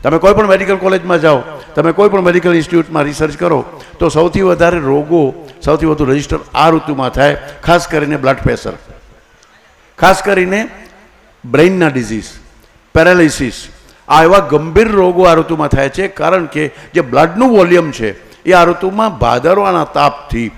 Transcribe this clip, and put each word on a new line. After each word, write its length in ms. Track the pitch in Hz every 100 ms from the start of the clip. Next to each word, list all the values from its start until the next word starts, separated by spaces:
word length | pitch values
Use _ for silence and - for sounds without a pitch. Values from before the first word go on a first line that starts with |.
તમે 160 | - 220
કોઈ 160 | 190
પણ 120 | 208 214
મેડિકલ 300 | 190 190 190
કોલેજમાં 440 | 185 185 175 175
જાઓ, 220 | 156 139 160 147 -
તમે 180 | - 151
કોઈ 160 | 160 208
પણ 120 | 196
મેડિકલ 340 | 175 175 175
ઇન્સ્ટિટ્યૂટમાં 480 | 170 156 170 156 160
રિસર્ચ 340 | 143 147 151 143
કરો, 280 | 175 143 - 143 - -
તો 100 | 170
સૌથી 340 | 151 170 160
વધારે 360 | 185 170 170 175
રોગો, 720 | 139 143 151 170 139 - - -
સૌથી 220 | - 151 160
વધુ 180 | 151
રજિસ્ટર 340 | 139 143 143 - -
આ 160 | - 156
ઋતુમાં 400 | 160 151 139 127
થાય, 260 | - 143 143 - -
ખાસ 240 | - 170 -
કરીને 280 | 156 143 147
બ્લડ 200 | 131 135
પ્રેશર, 360 | 131 117 - 87 - - _ _ _ _ _ _ _ _ _ -
ખાસ 240 | 170 190
કરીને 460 | 202 196 180 196 240 - - _ _ _ _ _
બ્રેઇનના 440 | 127 131 170 190 160
ડિઝીઝ, 360 | 135 110 110 - - - _ _ _ _
પેરાલિસિસ, 760 | 160 165 180 156 - 131 - - - _ _ -
આ 140 | 147
એવા 160 | 165 196
ગંભીર 500 | 196 147 160 165 220
રોગો 340 | 202 180 175
આ 120 | 185
ઋતુમાં 340 | 165 160 165 147
થાય 200 | 135 135
છે, 200 | 156 190
કારણ 360 | - - 185 160
કે 240 | 147 151 - -
જે 60 | 170
બ્લડનું 500 | 131 123 165 180 262
વોલ્યુમ 400 | 220 175 175 165
છે 520 | 127 110 95 - -
એ 100 | 156
આ 120 | 180
ઋતુમાં 540 | 170 175 190 202 220 151
ભાદરવાના 680 | 117 123 139 190 196 180
તાપથી 680 | 147 143 143 - - 113 117